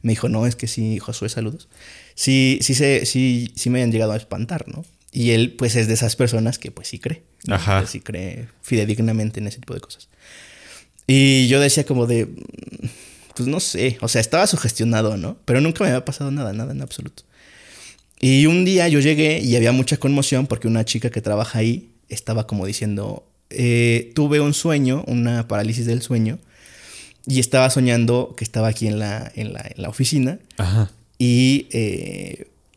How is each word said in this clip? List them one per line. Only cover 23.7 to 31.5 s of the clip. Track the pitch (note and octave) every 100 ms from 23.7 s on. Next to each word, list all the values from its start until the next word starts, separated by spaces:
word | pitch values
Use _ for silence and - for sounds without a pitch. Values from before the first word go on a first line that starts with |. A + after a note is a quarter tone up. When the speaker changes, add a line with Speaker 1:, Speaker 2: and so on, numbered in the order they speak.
| A#2+ A#2+ A#2 A#2 -
Speaker 1:
"Tuve | D3 D3
un | D3
sueño, | D3 E3 D3 C3 C3 -
una | A#2+ A#2+ A#2+ A2+
parálisis | G#2 G#2+ A2+ A#2
del | A#2+
sueño, | A#2 A#2+ A2 D3+ _ _ - - - - - _ -
y | C3
estaba | B2 C3 C3
soñando | C3+ B2+ A#2+ A#2 B2 - -
que |
estaba | A2+ A2+ A2
aquí | G#2+ A2
en | G#2+
la, | G#2 G#2+ B2 -
en | G#2+
la, | - - -
en |
la | F2+
oficina". | - C3 D3+ B2+ F3 _ -
Speaker 2:
Ajá. | F#2 G#2+ G#2 - _ _
Speaker 1:
Y, | B2 A#2+ B2+